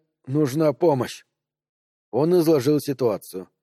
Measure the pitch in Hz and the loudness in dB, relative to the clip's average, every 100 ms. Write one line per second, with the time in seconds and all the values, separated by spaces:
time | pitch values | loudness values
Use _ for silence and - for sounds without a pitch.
0 | _ _ - 147 143 147 156 - 170 131 | _ _ -6 -2 0 0 -2 2 2 2
1 | 107 - _ _ _ _ _ _ _ _ | -2 -10 _ _ _ _ _ _ _ _
2 | _ 117 160 180 160 151 127 151 143 135 | _ -2 2 2 4 2 2 0 -2 -2
3 | 120 92 - 95 90 _ | -2 -2 -8 -16 -16 _